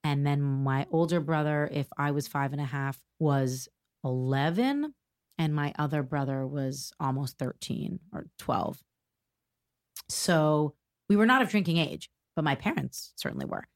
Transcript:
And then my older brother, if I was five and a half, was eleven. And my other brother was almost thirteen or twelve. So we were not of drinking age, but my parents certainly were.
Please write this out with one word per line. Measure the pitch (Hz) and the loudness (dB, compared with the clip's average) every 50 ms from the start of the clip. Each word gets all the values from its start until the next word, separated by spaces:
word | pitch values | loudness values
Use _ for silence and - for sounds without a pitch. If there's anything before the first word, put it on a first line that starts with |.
| - | 0
And | 151 143 143 143 | 0 0 2 2
then | 143 143 143 | 2 2 2
my | 143 143 135 135 135 135 135 135 139 - | 2 0 0 0 2 2 2 2 0 0
older | - 160 170 160 175 175 | 2 2 2 4 2 0
brother, | 147 151 165 151 151 151 151 147 147 147 | 2 2 0 2 2 2 2 0 0 0
if | 147 151 135 - - | -2 -4 -4 -4 -4
I | - 143 147 | -2 -2 0
was | 143 147 143 | 0 -2 -4
five | - - 143 139 135 | -2 -2 -2 -2 -2
and | 139 143 | -2 -4
a | 147 | -6
half, | 135 131 139 139 139 135 - _ _ _ _ | -4 -4 -4 -4 -4 -6 -8 _ _ _ _
was | 160 151 143 139 135 127 127 131 - - _ _ _ _ _ _ - | 2 2 4 4 2 0 -2 -4 -8 -14 _ _ _ _ _ _ -4
eleven. | 135 127 127 127 131 135 135 143 160 170 196 247 269 285 285 294 302 269 _ _ _ _ _ _ _ _ | -2 -2 0 0 0 2 2 2 2 2 2 0 0 0 -2 -4 -6 -8 _ _ _ _ _ _ _ _
And | - 165 156 151 | -2 0 0 2
my | 151 147 147 - - | 0 -2 -2 -2 -2
other | 151 143 151 151 139 | -2 0 0 -2 -2
brother | 127 151 139 139 135 135 135 135 | -2 -2 -2 0 0 -2 -4 -4
was | 131 143 143 135 131 131 131 - - - _ | -4 -4 -4 -4 -4 -4 -6 -12 -14 -8 _
almost | 151 135 131 135 143 127 - | -2 -2 0 -2 -4 -6 -6
thirteen | - 139 123 - _ - - - - - - 180 185 - 185 | -6 -6 -6 -6 _ -8 -8 -6 -6 -6 -6 -8 -10 -12 -12
or | 196 - - 170 _ | -14 -14 -14 -14 _
twelve. | - - - - - - - - - _ _ _ _ _ _ _ _ _ _ _ _ _ _ _ _ _ _ _ _ _ _ _ - - _ | -10 -4 -2 -2 0 -2 -4 -6 -10 _ _ _ _ _ _ _ _ _ _ _ _ _ _ _ _ _ _ _ _ _ _ _ -20 -12 _
So | - - - - 175 160 156 151 151 151 151 147 - _ _ _ _ _ _ _ | -6 -4 2 4 4 4 6 4 4 2 2 0 -4 _ _ _ _ _ _ _
we | 202 | 4
were | 202 220 | 6 6
not | 226 254 262 | 6 6 4
of | 262 - | 4 2
drinking | - 208 185 170 165 | 2 0 2 2 2
age, | 170 160 135 - 156 - - _ _ _ _ _ | 2 2 0 -2 -10 -12 -16 _ _ _ _ _
but | - - | -2 0
my | 151 139 | 0 0
parents | - - 208 330 - 135 127 - - - - _ | 0 -2 -2 -2 -2 -4 -6 -8 -12 -16 -16 _
certainly | - - - - 67 67 | -8 -8 -8 -6 -6 -8
were. | - - - - _ _ | -6 -8 -8 -10 _ _